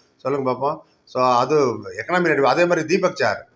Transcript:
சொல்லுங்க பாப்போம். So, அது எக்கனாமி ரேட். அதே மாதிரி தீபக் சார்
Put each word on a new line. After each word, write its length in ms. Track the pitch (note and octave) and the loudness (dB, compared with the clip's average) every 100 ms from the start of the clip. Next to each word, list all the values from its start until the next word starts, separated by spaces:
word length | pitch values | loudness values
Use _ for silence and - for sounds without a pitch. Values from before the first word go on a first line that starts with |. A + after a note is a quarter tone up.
| _ _ | _ _
சொல்லுங்க 340 | C3 C#3+ B2+ | -4 -2 -2
பாப்போம். 280 | A#2+ C#3 D#3 - _ | -2 -4 -6 -12 _
So, 200 | _ C3 | _ 0
அது 320 | B2+ A#2+ C3 D#3 C3 G#2+ | 2 2 2 2 0 -2
எக்கனாமி 460 | G2 F#2 A2+ F3+ E3+ | -8 -12 -4 0 2
ரேட். 140 | C#3 | 2
அதே 220 | C3+ C#3+ | 2 4
மாதிரி 220 | F3 E3+ C#3+ | 2 0 0
தீபக் 300 | F3+ F3 - | 0 0 0
சார் 320 | A#2 F#2+ - | -2 -2 -10